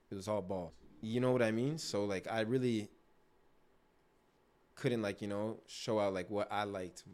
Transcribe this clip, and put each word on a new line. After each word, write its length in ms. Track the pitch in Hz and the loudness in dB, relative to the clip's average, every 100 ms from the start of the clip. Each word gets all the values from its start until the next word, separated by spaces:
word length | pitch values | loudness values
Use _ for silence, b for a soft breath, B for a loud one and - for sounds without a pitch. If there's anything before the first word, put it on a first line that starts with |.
| _ | _
it 40 | |
was 120 | 98 95 | -6 -2
all 140 | 104 | 0
ball. 320 | 92 95 82 - - - | 0 -4 -4 -10 -20 -10
You 180 | 110 120 | -2 2
know 120 | 127 | 4
what 100 | 127 | 4
I 80 | 110 | 4
mean? 260 | 110 135 160 | 4 0 -2
So, 300 | - 101 104 | -2 0 0
like, 200 | 92 90 | 0 -2
I 100 | 113 | 0
really 480 | 110 131 123 110 104 - _ _ _ _ _ _ _ _ _ _ _ _ _ _ _ _ _ - | 2 2 2 0 -2 -10 _ _ _ _ _ _ _ _ _ _ _ _ _ _ _ _ _ -2
couldn't, 260 | 131 117 | 0 2
like, 200 | 104 98 | 0 -2
you 60 | 104 | -4
know, 300 | 101 107 107 - | -4 -4 -6 -12
show 340 | - - 107 | -8 0 2
out, 120 | 101 | 4
like, 160 | 92 90 | 2 -2
what 240 | 101 - | -2 0
I 120 | 104 | 0
liked 400 | 104 98 90 - 98 | 0 -2 -6 -10 -14